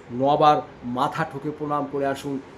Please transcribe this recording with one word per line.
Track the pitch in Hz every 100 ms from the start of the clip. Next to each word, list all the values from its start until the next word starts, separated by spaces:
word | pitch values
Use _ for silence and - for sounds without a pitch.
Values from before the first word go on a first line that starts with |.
| -
নবার | 120 135 151 151 151 - -
মাথা | 123 123 147 143 160
ঠুকে | 143 151
প্রণাম | 147 147 147 135
করে | 143 139
আসুন। | 135 143 139 -